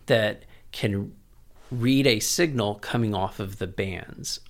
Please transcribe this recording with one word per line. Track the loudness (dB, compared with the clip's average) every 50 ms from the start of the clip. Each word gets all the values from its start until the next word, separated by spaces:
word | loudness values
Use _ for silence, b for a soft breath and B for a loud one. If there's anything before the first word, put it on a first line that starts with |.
| B
that | 2 2 4 4 2 -2 -4 -12 b b b b b
can | -8 -4 -2 0 0 -2 -4 -6 -10 -18 -20 -20 -20 -20 -20 -20 -20 -20 -14 -8
read | -4 0 2 4 4 6 6
a | 4 4 2
signal | 2 0 2 2 2 2 2 2 0 0 0
coming | -4 -4 -2 0 2 2 2 2
off | 0 -2 -2 -4 -6
of | -8 -6 -6
the | -6 -6
bands | -6 -4 -4 -4 -4 -4 -8 -10 -12 -14 -12 -10 -8 -8 -8 -10